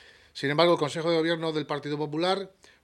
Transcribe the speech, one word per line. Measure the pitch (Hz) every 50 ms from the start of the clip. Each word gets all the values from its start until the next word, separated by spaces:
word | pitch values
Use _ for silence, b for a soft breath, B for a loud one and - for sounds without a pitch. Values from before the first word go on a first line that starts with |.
| B B B B B B
Sin | B - 143 139
embargo, | 147 156 170 175
el | 170 -
Consejo | 151 135 - 170 156 170
de | 170
Gobierno | 160 160 170 170 160 165 160
del | 151 156 143
Partido | - 147 143 147 143 147
Popular | 147 151 147 147 160 175 185 190 196 190 190 _ b b b b b